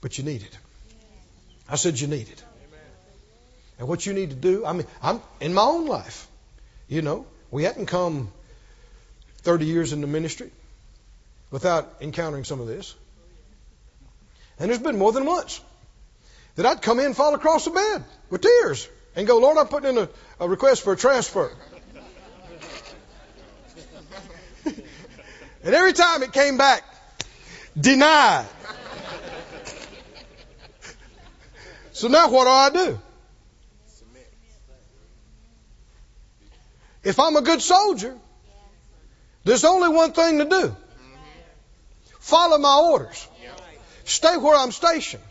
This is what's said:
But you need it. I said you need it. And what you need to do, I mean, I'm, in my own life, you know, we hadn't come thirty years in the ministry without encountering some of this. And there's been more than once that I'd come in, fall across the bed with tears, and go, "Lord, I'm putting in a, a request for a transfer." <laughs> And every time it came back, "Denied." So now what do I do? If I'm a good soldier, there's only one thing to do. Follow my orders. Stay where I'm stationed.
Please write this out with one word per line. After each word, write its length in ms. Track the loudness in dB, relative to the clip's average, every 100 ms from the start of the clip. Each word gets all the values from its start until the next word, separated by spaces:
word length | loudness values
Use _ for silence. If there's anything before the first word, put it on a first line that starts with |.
But 180 | -12 -10
you 60 |
need 180 | -10 -10
it. 160 | -14 -20 _ _ -20 -20 _ -20 -20 _ _ _ -10
I 80 | -6
said 220 | -4 -4
you 80 | -8
need 220 | -8 -12
it. 140 | -20 -20 -20 -20 -20 -20 _ _ _ _ _ _ _ _ _
And 100 | -10
what 180 | -8 -6
you 60 |
need 180 | -6 -8
to 60 | -4
do, 280 | -2 -2
I 80 | -4
mean, 140 | -8 -10 -8
I'm, 180 | -6 -6 -10 -12
in 120 | -4
my 80 | 0
own 240 | 0 0 -4
life, 420 | -8 -10 -20 -20 -20 _ -20 -20 -20 -10
you 140 | -6
know, 240 | -4 -6 -10 _ _
we 140 | -4
hadn't 220 | -4 -4 -6
come 460 | -4 -4 -6 -10 -16 -20 -20 _ -20 -20 -20 _ -20 -20 -10
thirty 260 | -4 -2 -2
years 260 | -2 -4
in 80 | -6
the 60 | -6
ministry 440 | -6 -8 -12 -18 _ -20 -20 -20 -20 _ -20 _ _ _
without 460 | -6 -2 -2 -4 -14
encountering 440 | -12 -8 -8 -8
some 160 | -10 -10
of 60 | -10
this. 280 | -12 -14 -20 _ _ _ -20 _ _ -20 _ _ _ -20 _ _ _ -20 _
And 120 | -6
there's 100 | -4
been 180 | -4 0
more 120 | 0
than 140 | 0
once 360 | -2 -4 -6 -16 -18 _ -20 _ -20 _ _ -20 _ -2
that 100 | -2
I'd 160 | 0
come 180 | 0 0
in, 140 | 0
fall 200 | 0 0
across 300 | 2 0 0
the 80 | 0
bed 320 | -2 -2 -4 -10 -20 -12
with 120 | -2
tears, 460 | 4 4 4 -4 -10 -20 -14 -6
and 100 | 2
go, 120 | 4
"Lord, 200 | 6 4
I'm 80 | 0
putting 300 | -2 -2 -2
in 20 |
a, 40 | -4 -10 -20 -8
a 100 | -6
request 340 | 2 2 2
for 100 | 0
a 40 | 0
transfer." 560 | 2 2 -2 -4 -6 -8 -20 -20 -20 -20 -20 -20 -20 -20 -20 -20 -20 -20 -20 -20 -20 -20 -20 -20 -20 -20 -20 -20 -20 -20 -20 -20 -20 -20 -20 -10
<laughs> 80 | -10 -10 -20 -20 -20 -20 -20 -20 -20 -12
And 100 | 0
every 200 | 4 4
time 280 | 4 2 2
it 100 | -2
came 260 | 0 0 4
back, 260 | 2 2 -2 -20 -20 -14 -14 -14 -20 -20 -14 0
"Denied." 680 | 2 6 6 6 6 4 -2 -16 -18 -18 -16 -16 -16 -16 -16 -18 -18 -18 -18 -18 -20 -20 -20 -20 -20 -20 -20 -20 -20 _ -20 -20 -20 -20 -20 _ -20 -20 -20 -20 -20
So 160 | -8 2
now 200 | 4 6
what 160 | 6
do 60 | 6
I 200 | 6 6 4
do? 160 | -2 -4 -14 -20 _ -20 _ _ _ _ _ _ -20 -20 -20 _ _ -20 -20 -20 _ _ _ _ _ -20 _ _ _ -20 -20 _ -20 -20 -20 _ -20 -20 _ _ _ -8
If 160 | -4 0
I'm 180 | 2 2
a 60 |
good 180 | 2 0
soldier, 560 | 2 2 2 -4 -8 -14 -20 _ _ -20 -20 _ _ -20 -20 _ _ _
there's 200 | 0 4
only 260 | 4 4 2
one 220 | 2 2
thing 260 | 2 0 2
to 60 | 0
do. 300 | 0 0 -6 -20 -20 -20 -20 -20 -20 -20 _ _ _ _ -20 _ -20
Follow 360 | 0 2 4 4
my 220 | 4 4 4
orders. 380 | 2 -2 -16 -20 -20 -20 -20 -20 -20 -20 -20
Stay 320 | -6 0 0 2
where 180 | 4 4
I'm 160 | 2
stationed. 500 | -2 -2 -2 -6 -14 -20